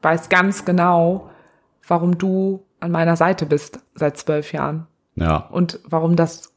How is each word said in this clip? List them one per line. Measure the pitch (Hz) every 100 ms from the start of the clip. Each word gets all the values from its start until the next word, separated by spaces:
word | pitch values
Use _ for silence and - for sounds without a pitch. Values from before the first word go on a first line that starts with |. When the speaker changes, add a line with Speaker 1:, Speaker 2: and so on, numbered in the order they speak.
Speaker 1:
weiß | 160 165 -
ganz | 185 190 196 -
genau, | 180 175 175 170 185 - - _ _ _ _ -
warum | 175 175 175
du | 190 190 190 190 _ _
an | 170
meiner | 170 165 170
Seite | 165 190 151
bist | 147 - - _ -
seit | 147 147
zwölf | - 151 147
Jahren. | - 139 156 160 _ _ -
Speaker 2:
Ja. | 82 78
Speaker 1:
Und | - - 170 -
warum | - 165 165 170
das | 165 - -